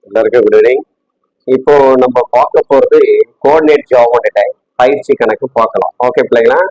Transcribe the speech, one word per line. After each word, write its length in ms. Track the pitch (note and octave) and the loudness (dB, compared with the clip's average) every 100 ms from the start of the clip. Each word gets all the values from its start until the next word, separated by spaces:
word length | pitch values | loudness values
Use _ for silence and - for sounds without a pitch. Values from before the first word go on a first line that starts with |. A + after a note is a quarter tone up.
| _ | _
எல்லாருக்கும் 360 | G#2 A2 B2 G#2 | -4 0 0 2
குட் 120 | G#2+ | 2
ஈவினிங். 240 | A2+ B2+ - _ _ _ _ _ - C3 | 2 -2 -6 _ _ _ _ _ -6 -4
இப்போ 180 | C3 D3 C3+ C3 | 0 2 2 2
நம்ம 140 | B2+ B2 A#2 B2 | 0 -2 -2 -2
பார்க்க 340 | C#3+ E3 - | 0 -2 0
போறது 280 | C3+ B2+ D#3 C3+ - - _ | 0 2 2 2 0 -2 _
கோஆர்டினேட் 420 | C#3 D#3 D3+ D3 - | 0 0 2 0 2
ஜியோமெட்ரி 400 | B2+ A#2+ A#2+ A2 G#2 | 0 2 0 -2 -4
டைப் 180 | G2+ - _ - | -4 -6 _ -2
பயிற்சி 320 | B2+ C#3+ - C3 | -2 -2 -4 -4
கணக்கு 260 | A#2 A2 B2+ A#2+ | -2 -6 -6 -4
பார்க்கலாம். 340 | A2+ F#2+ F2+ _ B2 | -4 -4 -6 _ -4
ஓகே 160 | C3 A#2+ | -2 -2
பிள்ளைங்களா? 320 | A#2+ A#2 C#3+ F#3+ | 0 0 0 -4